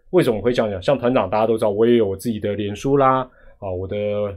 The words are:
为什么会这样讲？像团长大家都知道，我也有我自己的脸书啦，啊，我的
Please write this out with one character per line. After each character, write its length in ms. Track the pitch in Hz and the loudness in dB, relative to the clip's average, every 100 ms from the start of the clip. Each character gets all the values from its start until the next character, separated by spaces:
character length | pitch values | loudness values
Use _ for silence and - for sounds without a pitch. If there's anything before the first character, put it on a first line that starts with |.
| - | 0
为 120 | 185 | 2
什 100 | 127 | 2
么 100 | 107 | 0
会 100 | 120 | 0
这 100 | 123 | 0
样 80 | 110 | -2
讲？ 120 | 95 | -2
像 160 | 117 131 | -2 0
团 160 | 123 | 2
长 160 | 127 95 | 0 0
大 80 | 107 | 0
家 80 | 113 | 0
都 100 | 113 | 2
知 60 | |
道， 80 | 110 | 0
我 160 | 101 117 | 2 4
也 100 | 120 | 4
有 100 | 101 | 2
我 100 | 95 | -2
自 120 | 120 | -6
己 120 | 107 | -6
的 140 | 104 | -4
脸 200 | 104 101 | -4 -6
书 220 | 104 139 139 | -6 0 2
啦， 240 | 131 131 127 _ - - | 4 2 -2 _ -20 -14
啊， 120 | 98 | -8
我 160 | 92 95 | -8 -6
的 100 | 104 104 104 101 | -4 -4 -4 -6